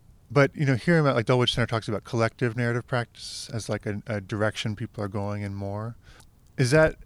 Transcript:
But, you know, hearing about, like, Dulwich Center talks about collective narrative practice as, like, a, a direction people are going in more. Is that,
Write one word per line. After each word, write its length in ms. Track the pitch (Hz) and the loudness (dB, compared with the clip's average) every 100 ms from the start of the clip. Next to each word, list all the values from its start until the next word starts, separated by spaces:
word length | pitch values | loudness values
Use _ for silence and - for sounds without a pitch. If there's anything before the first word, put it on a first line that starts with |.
| - - - | -20 -20 -2
But, 240 | 117 135 | 2 2
you 120 | - 139 | 2 0
know, 80 | |
hearing 260 | 123 - 165 | 2 4 4
about, 160 | 143 127 | 4 2
like, 80 | |
Dulwich 300 | 110 127 123 | 4 4 2
Center 120 | - 113 | 0 0
talks 220 | 113 110 | -2 -2
about 160 | 101 | -4
collective 500 | - 120 113 - 123 | -2 0 0 0 -4
narrative 320 | 110 120 120 - | -2 -2 -2 -2
practice 640 | 123 117 - - - - | -4 -4 -10 -14 -14 -8
as, 200 | 113 98 | -8 -4
like, 160 | 104 110 | -4 -4
a, 160 | 104 - | -6 -6
a 140 | 104 | -6
direction 560 | 95 107 107 - 117 101 | -4 -2 0 0 -4 -6
people 260 | 110 - | -8 -6
are 60 | 104 | -6
going 320 | 101 101 104 | -4 -4 -4
in 140 | 101 | -6
more. 420 | 98 98 101 110 - - - - _ _ - | -6 -6 -6 -8 -12 -18 -20 -20 _ _ -2
Is 120 | 127 | 4
that, 240 | 156 156 - | 6 4 2